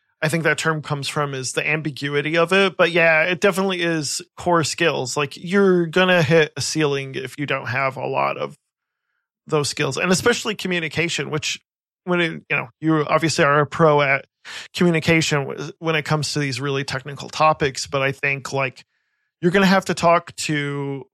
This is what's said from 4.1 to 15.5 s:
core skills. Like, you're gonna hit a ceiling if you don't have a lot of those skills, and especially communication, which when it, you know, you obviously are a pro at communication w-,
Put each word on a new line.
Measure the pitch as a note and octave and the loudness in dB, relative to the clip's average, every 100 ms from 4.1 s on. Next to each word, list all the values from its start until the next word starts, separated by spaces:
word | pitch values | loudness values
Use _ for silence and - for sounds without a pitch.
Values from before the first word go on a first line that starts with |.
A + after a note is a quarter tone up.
| - - - | -8 -10 -6
core | F3 E3+ | 0 2
skills. | D3 - E3 C#3 B2+ D3 | 2 0 0 0 -2 -4
Like, | C#3+ - | -4 -6
you're | E3+ G3+ G3 F3+ | -2 2 4 4
gonna | E3 F3+ F#3 F3+ | 2 2 4 4
hit | D3 E3 D3 - | 4 4 4 -2
a | |
ceiling | - D#3 D3 C#3 C3+ | -4 0 0 -2 -6
if | C3+ C3 - | -10 -10 -8
you | |
don't | C#3 C3+ C3 | -4 -4 -4
have | B2+ C3+ C3 | -4 -4 -4
a | C3+ | -4
lot | C3+ C#3 C3+ | -2 -2 -2
of | D3 D3 _ _ _ _ _ _ _ _ - | -6 -8 _ _ _ _ _ _ _ _ -4
those | D#3 C#3+ | -2 -2
skills, | - C#3+ B2+ | -4 -4 -2
and | F3+ | 0
especially | F3+ A#3 A#3 A#3+ | 2 2 0 -4
communication, | G#3 F#3 F3 D#3+ D#3 E3 - C3+ | -6 -4 -4 -4 -4 -4 -4 -4
which | D3+ - - _ _ _ _ | -6 -6 -8 _ _ _ _
when | F3+ F3 | -4 0
it, | E3 D#3+ - | -2 -4 -6
you | C#3+ | -4
know, | C#3+ _ | -6 _
you | D#3 D#3 D3 | 0 2 2
obviously | D#3 D#3+ - | 2 2 2
are | D3 D3 | 4 4
a | C#3+ | 2
pro | - D#3+ D3 | 4 4 6
at | C#3 C3+ - _ - - - | 4 0 -4 _ -18 -16 -10
communication | - F3 D#3+ E3+ E3 - D3 | 0 2 2 2 2 2 -2
w-, | C3+ | -4